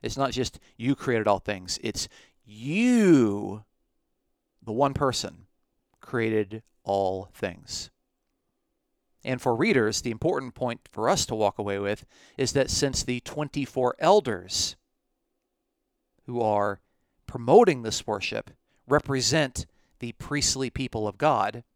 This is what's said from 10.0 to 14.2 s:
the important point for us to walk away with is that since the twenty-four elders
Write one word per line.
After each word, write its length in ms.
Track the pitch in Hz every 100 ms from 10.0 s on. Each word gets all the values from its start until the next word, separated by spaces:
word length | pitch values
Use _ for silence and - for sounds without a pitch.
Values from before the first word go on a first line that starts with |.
the 100 | -
important 420 | 110 160 151 131
point 340 | - 127 117 _
for 160 | - 110
us 180 | 190 -
to 80 |
walk 240 | 110 104 -
away 220 | 101 98
with 260 | 101 107 - _ - -
is 160 | 127
that 180 | 143 131
since 320 | - 143 131
the 180 | - 123
twenty-four 760 | - - 151 - 139 - 127 -
elders 760 | 156 208